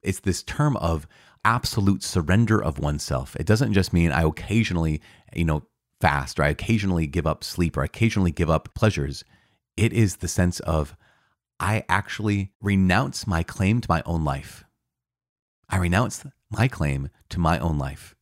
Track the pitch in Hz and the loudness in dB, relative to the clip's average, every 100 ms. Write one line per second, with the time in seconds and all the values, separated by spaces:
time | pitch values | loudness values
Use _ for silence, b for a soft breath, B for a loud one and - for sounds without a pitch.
0 | - 95 101 87 - - 147 127 85 80 | -4 -4 -2 -2 -4 0 0 2 0 -2
1 | 73 b b b 110 120 - - 98 101 | -6 b b b 0 0 -2 0 2 2
2 | - 95 78 95 113 110 - 73 71 73 | 0 -2 2 2 4 2 0 -2 -2 -2
3 | - 67 67 - 87 110 123 101 92 87 | -4 -4 -4 -8 0 2 4 2 2 2
4 | 85 67 80 - - 107 110 87 80 76 | 4 4 0 0 -2 0 0 0 0 -2
5 | B B B - 82 76 - _ _ _ | B B B -2 0 0 -4 _ _ _
6 | - 71 65 - 76 76 - 113 98 87 | 0 0 -4 0 0 0 -2 0 2 0
7 | 78 76 78 76 - - 85 - 69 - | 0 0 -2 -4 -6 -2 -2 0 -6 0
8 | 113 101 92 78 82 78 - - 110 87 | 0 2 0 0 0 0 -2 0 0 0
9 | 69 67 - b b b b - 110 107 | -6 -8 -14 b b b b -2 0 2
10 | 107 - 90 - 90 - - 82 73 - | 0 0 -6 0 0 0 -4 -2 -2 -10
11 | b b b b _ _ 87 107 - 95 | b b b b _ _ -2 -2 0 -2
12 | - - 107 101 95 _ 101 98 92 92 | -2 -6 0 0 -2 _ 0 4 4 4
13 | 135 - - 82 85 - 95 117 - 82 | 0 -6 -2 -2 -2 0 2 2 0 -2
14 | - 85 76 69 - - _ _ _ _ | 0 -2 -2 -4 -8 -20 _ _ _ _
15 | _ _ _ _ _ _ _ 98 87 87 | _ _ _ _ _ _ _ -2 2 2
16 | 123 - 143 _ _ 98 90 - 76 69 | 0 -6 -16 _ _ 0 0 0 -2 -2
17 | 69 _ _ 87 82 82 82 76 69 69 | -6 _ _ -2 0 2 0 -2 -4 -8
18 | - _ | -18 _